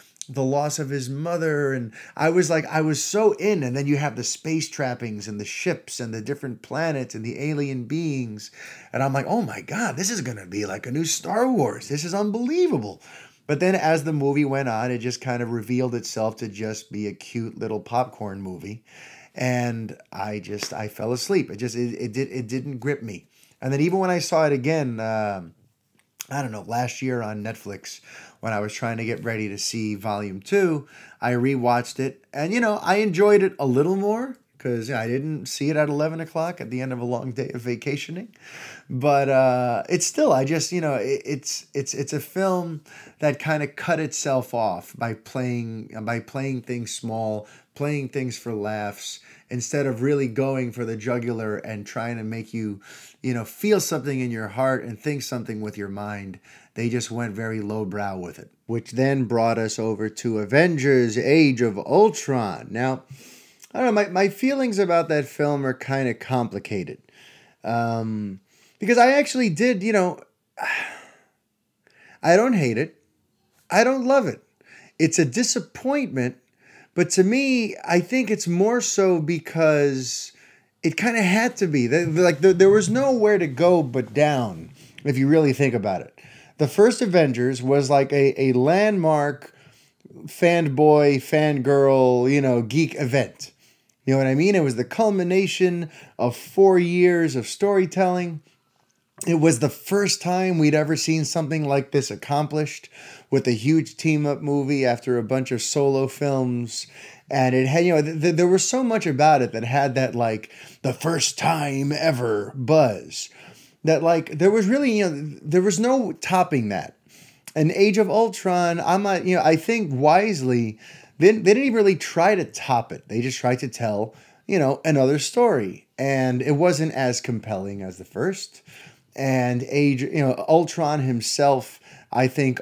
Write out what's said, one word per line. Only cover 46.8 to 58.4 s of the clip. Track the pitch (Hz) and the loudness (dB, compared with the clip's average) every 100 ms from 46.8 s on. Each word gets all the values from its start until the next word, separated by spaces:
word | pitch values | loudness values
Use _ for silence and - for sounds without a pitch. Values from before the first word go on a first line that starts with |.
| 113 | -8
small, | - 117 110 110 107 107 - _ - | -10 -8 -6 -4 -6 -10 -20 _ -8
playing | 143 147 131 | -4 -4 -6
things | 143 127 113 | -6 -6 -8
for | 120 | -8
laughs, | 107 104 107 104 - - - - - _ | -6 -6 -6 -8 -10 -14 -16 -20 -20 _
instead | 123 - 147 135 | -10 -4 -2 -2
of | 117 | -2
really | 135 143 131 | 0 0 -2
going | 113 135 135 123 | -2 -2 -2 -4
for | 113 113 | -6 -8
the | 113 | -6
jugular | 113 120 117 113 110 104 | -4 -4 -4 -4 -4 -6
and | - 107 104 | -8 -12 -10
trying | - 117 117 | -8 -6 -6
to | |
make | 110 113 113 | -8 -10 -10
you, | 117 107 101 - - - _ | -8 -8 -8 -14 -20 -20 _
you | 127 120 | -6 -4
know, | 107 | -6
feel | - 208 202 | -4 2 2
something | - 160 131 135 | 2 -4 -4 -4
in | 123 | -4
your | 117 107 | -6 -6
heart | 104 131 131 | -2 0 0
and | - 107 | -4 -8
think | 151 143 | -6 -6
something | - 123 117 107 | -6 -8 -8 -8
with | 107 104 | -8 -8
your | 101 | -10
mind. | 98 104 104 98 95 - - _ | -8 -8 -10 -12 -16 -20 -20 _
They | - 117 | -6 -4
just | 120 113 | -2 -4
went | 117 117 101 | -6 -8 -6
very | 113 110 | -6 -6
lowbrow | 104 107 101 101 101 95 | -6 -6 -6 -6 -6 -6
with | 90 | -10
it, | 78 | -14